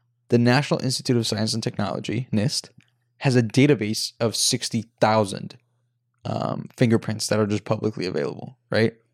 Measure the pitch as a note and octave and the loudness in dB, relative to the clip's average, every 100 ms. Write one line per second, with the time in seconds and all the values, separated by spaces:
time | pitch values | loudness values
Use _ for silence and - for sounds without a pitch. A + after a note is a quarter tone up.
0 | _ _ - A#2+ A#2+ C3 C#3 - C3 B2+ | _ _ 0 2 4 2 2 -2 -2 -4
1 | - A#2+ A2 G#2+ A2 A2+ A#2 - G2 - | 0 0 0 -2 -2 -2 -4 -4 -4 -4
2 | - G#2+ C3 G#2+ B2 - - _ _ _ | -4 -6 -2 0 0 -2 -8 _ _ _
3 | _ - C#3 B2 A2+ B2+ C#3+ A2+ G#2 A2 | _ -4 2 2 4 4 4 4 0 -4
4 | - - A#2 - - B2 - A#2 - _ | -6 -4 -2 0 -2 -2 -2 -4 -6 _
5 | G#2+ A2 G2+ - - - _ _ _ _ | 2 4 2 -4 -12 -16 _ _ _ _
6 | _ _ - - A1+ - - - A#2+ A2+ | _ _ -8 -6 -4 -6 -8 0 2 2
7 | - G#2 - G#2+ G#2 G#2 - G#2+ G#2+ G#2 | 0 -6 -2 0 0 -2 -2 -2 -4 -4
8 | F2+ D2+ C#2 - - - _ G#2+ A2+ - | -4 -4 -4 -8 -14 -18 _ 0 0 -2
9 | _ | _